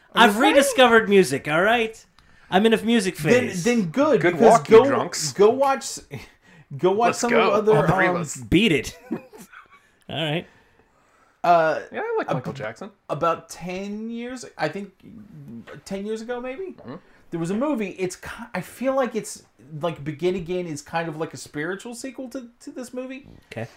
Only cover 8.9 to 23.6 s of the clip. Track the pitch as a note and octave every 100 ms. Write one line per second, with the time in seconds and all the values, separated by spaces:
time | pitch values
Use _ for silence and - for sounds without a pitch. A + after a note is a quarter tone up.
8.9 | - - - - - - - - _ _
9.9 | _ - B2+ D#3 D#3 - _ _ _ _
10.9 | _ _ _ _ _ E3+ E3+ D#3+ B2+ -
11.9 | - A4 A4 D4 D#3+ - C3+ G#2+ A2 G3
12.9 | _ - D3 E3 E3 - - E3+ F#3 G3+
13.9 | G#3 A3 A#3 A#3+ B3+ - - G#3 G3 G3+
14.9 | _ - - - D#3 C#3 A#2 - D3 -
15.9 | G3 G3+ A3 A3+ B3 B3+ C4+ F#4+ - -
16.9 | D3+ - _ _ E3+ E3 G3+ D4+ B3+ G3
17.9 | - F#3 - - - A#3 F#3 - - C4
18.9 | C4+ B3 A3 - - _ _ C3 D3+ E3+
19.9 | D3 C#3+ C3+ F3+ F#3 E3 F3+ F3 C#3+ -
20.9 | E3 E3 D#3 D#3 C3 - D3+ D#3 F#3+ A#3+
21.9 | A#3+ C4+ B3+ C4 C4+ A#3+ _ - C#4+ A#3+
22.9 | B3+ C4 C4 - - _ -